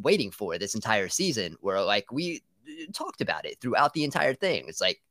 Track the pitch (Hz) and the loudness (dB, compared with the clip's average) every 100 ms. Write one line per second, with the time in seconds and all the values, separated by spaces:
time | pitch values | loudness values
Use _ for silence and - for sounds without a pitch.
0 | 127 202 101 - 95 87 101 110 110 107 | 2 4 2 -4 -4 -2 -4 -4 2 2
1 | 92 - 190 113 87 80 95 95 101 104 | 2 0 0 0 -4 -4 0 2 2 2
2 | - 127 175 160 _ _ 156 156 160 - | 0 -4 -4 -8 _ _ -18 -16 -12 -8
3 | 349 - - 78 - - 127 113 143 160 | -8 -4 -4 -4 -6 -8 0 4 4 2
4 | 147 156 147 131 190 107 65 - 92 87 | 0 2 2 2 0 -2 -4 -2 -2 -2
5 | _ | _